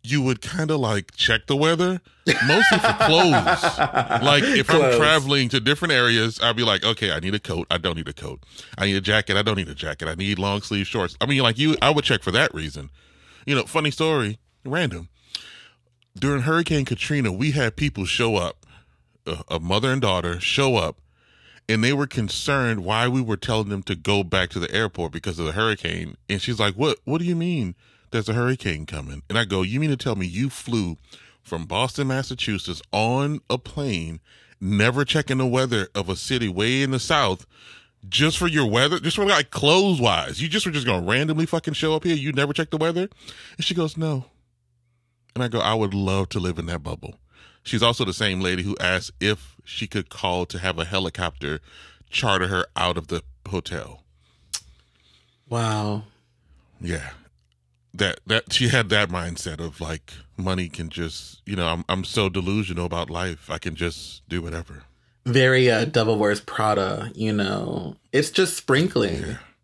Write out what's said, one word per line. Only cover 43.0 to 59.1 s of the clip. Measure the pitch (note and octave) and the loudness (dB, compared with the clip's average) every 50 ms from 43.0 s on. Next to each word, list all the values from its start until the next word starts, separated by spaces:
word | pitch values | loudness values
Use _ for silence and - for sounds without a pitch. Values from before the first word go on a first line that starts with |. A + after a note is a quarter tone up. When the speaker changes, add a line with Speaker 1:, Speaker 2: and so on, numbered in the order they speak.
| F#3 G#3 - _ - - - - - - - | -4 -4 -8 _ -20 -20 -20 -20 -20 -18 -10
Speaker 1:
And | - D#3+ | -6 -4
she | - F3+ | -2 0
goes, | F3 E3 D3+ - | -2 -2 -2 -2
"No." | D#3+ D#3+ D#3 D3 C3 B2+ _ _ _ _ _ _ _ _ _ _ _ _ _ _ _ _ _ _ _ _ _ _ | -4 -2 -2 -2 -4 -4 _ _ _ _ _ _ _ _ _ _ _ _ _ _ _ _ _ _ _ _ _ _
And | A#2 B2+ | -4 -4
I | |
go, | A#2+ A2 A2+ | -2 0 0
"I | - G#2 A2+ | 2 2 2
would | A2+ G#2+ G2 G2 | 2 0 0 0
love | G2 G2 F#2+ F#2+ G2 F#2+ F2 | 0 0 2 0 0 -2 -2
to | - G#2+ | -4 -4
live | F2+ F2+ E2+ E2 | -2 -2 -4 -4
in | E2 | -6
that | E2+ F2 E2 D2 | -6 -6 -6 -6
bubble." | D#2+ D#2 - - - - _ _ _ _ - - - _ _ _ | -10 -10 -10 -12 -16 -16 _ _ _ _ -20 -20 -20 _ _ _
She's | - - G#2+ A#2 | -4 0 2 2
also | A#2 A#2 - B2 | 2 2 2 -2
the | F#2+ F2+ | -2 0
same | - A2 G2+ F#2 F#2 | 0 0 0 0 0
lady | F#2+ F2+ F#2 F2+ F2 | 0 0 0 0 -2
who | G2+ F#2 - | -4 -4 -2
asked | - F2+ F#2 F#2 - - - - | 0 0 0 0 -2 -8 -8 -2
if | F#2 G#2 G#2+ - - - - - _ | 0 0 0 -2 -6 -20 -20 -20 _
she | - - - A2+ | -14 -10 -10 -10
could | F#2+ - G#2 F2 _ | -6 -6 -6 -6 _
call | - - - F#2 F2+ F2+ F2+ | -8 -4 -2 0 0 0 -2
to | - - F2+ | -4 -8 -4
have | F2+ F#2 F2 E2 | -4 -4 -2 -2
a | E2 | -6
helicopter | E2 F#2+ F#2+ F#2+ E2+ - - F2+ E2 C#2+ - D2 C#2+ D#2 D#2 _ - - - - - - _ - _ | -2 -2 -2 -2 -2 -4 -4 -6 -6 -6 -6 -6 -6 -6 -6 _ -18 -20 -20 -20 -20 -20 _ -20 _
charter | - - C3 A2 G2 F#2 F2+ | -4 -2 2 2 2 2 2
her | F#2 G2 F2+ - - _ | 0 0 -2 -2 -2 _
out | - F2+ F2+ E2 | -2 0 0 0
of | E2+ D#2 | -2 -4
the | - F2+ E2 - - - _ _ - | -4 -6 -6 -6 -10 -20 _ _ -6
hotel. | F#2+ F2 - - F2+ D2 A1 - - - _ _ _ _ _ _ _ _ _ _ - - - - - _ _ _ _ _ _ _ _ _ _ _ _ _ _ _ | -6 -6 -6 -6 -8 -8 -10 -12 -18 -20 _ _ _ _ _ _ _ _ _ _ -14 -14 -14 -18 -20 _ _ _ _ _ _ _ _ _ _ _ _ _ _ _
Speaker 2:
Wow. | A#2 A#2 A2+ A2 G#2+ G#2+ G#2 G#2 G#2 G#2 G#2 - _ _ _ _ _ _ _ _ _ _ _ _ _ _ | -2 -2 0 0 -2 -2 -2 -2 -4 -6 -8 -12 _ _ _ _ _ _ _ _ _ _ _ _ _ _
Speaker 1:
Yeah. | - E2+ E2+ D2+ C#2 - - - - _ _ _ _ _ _ _ _ _ _ _ _ _ - | -6 -6 -6 -6 -8 -12 -16 -18 -20 _ _ _ _ _ _ _ _ _ _ _ _ _ -4
That, | F2 G2+ F#2 - - _ | -2 -2 -2 -2 -6 _
that, | - A2 A2 - - - | 0 0 0 0 -2 0
she | - B2+ A#2 | 0 2 2
had | A#2+ B2 A2 F2+ | 2 2 2 2
that | G#2+ G#2 G#2 | 2 2 2
mindset | F2 | 0